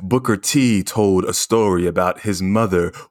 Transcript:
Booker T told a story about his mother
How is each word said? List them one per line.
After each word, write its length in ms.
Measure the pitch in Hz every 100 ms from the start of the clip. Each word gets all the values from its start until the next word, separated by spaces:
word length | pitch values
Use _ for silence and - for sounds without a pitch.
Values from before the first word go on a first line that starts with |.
Booker 360 | 95 123 127 101
T 460 | - 147 127 104
told 420 | 92 - 104 92
a 100 | 92
story 520 | - - 113 104 90 87
about 340 | 85 90 -
his 200 | 107 90
mother 520 | 95 104 110 92 87 - -